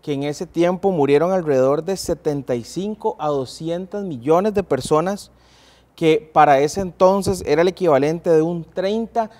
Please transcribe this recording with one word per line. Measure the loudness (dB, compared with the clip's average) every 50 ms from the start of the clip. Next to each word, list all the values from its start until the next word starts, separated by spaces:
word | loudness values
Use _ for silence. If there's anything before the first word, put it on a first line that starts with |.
que | -8 -6
en | -6 -4 -4
ese | -6 -6 -8 -10
tiempo | -6 -2 0 0 0 0 0 0 0
murieron | 2 2 2 4 4 4 4 2
alrededor | 0 0 0 0 2 2 4 2 2 0
de | -2 -4 -6
setenta | -6 -4 -6 -6 -4 -4 -4 -4 -4 -4 -4 -4
y | -6 -6
cinco | -8 -8 -6 -6 -6 -6 -6 -6 -6 -6 -4
a | -4 -4
doscientos | -2 -4 -4 -6 -10 -10 -8 -6 -6 -6 -8 -8 -10 -10 -8
millones | -8 -10 -4 0 2 2 2 2 2
de | 0 -2
personas, | -2 -2 -2 -4 0 0 0 0 0 0 -4 -8 -10 -16 _ _ _ _ _ _ _ _ _ _ _ _ _
que | 0 2 2 2 2 0 0
para | 2 4 6 6 6 4
ese | 2 0 -2 -4
entonces | -8 -6 0 2 4 4 4 2 0 -2 -4 -4 -2
era | 0 0 2
el | 2
equivalente | 0 0 0 2 2 4 4 2 0 -2 -2 0 2
de | 2 2
un | 2 0 -2 -6
treinta | -8 -8 -6 -6 -4 -2 -2 -4 -6 -4 -4 -4 -4 -4 -8